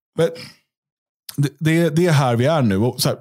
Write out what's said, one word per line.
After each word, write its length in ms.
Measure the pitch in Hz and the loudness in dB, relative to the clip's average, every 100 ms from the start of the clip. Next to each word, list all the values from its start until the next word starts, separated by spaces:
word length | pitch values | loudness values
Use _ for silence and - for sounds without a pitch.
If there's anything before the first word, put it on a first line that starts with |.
| _ - | _ -4
men 120 | 123 - - - _ _ _ _ _ _ - - | -4 -4 -18 -20 _ _ _ _ _ _ -12 -4
det, 160 | 143 - | -4 -2
det, 300 | 156 165 170 | -2 0 0
det 160 | 156 180 | 2 2
är 60 | |
här 240 | 143 131 117 | 2 2 2
vi 100 | 131 | 0
är 160 | 160 | 2
nu. 160 | 117 95 | 0 0
Och 240 | 120 - | -2 -2
så 80 | 143 | -4
här, 80 | - | -4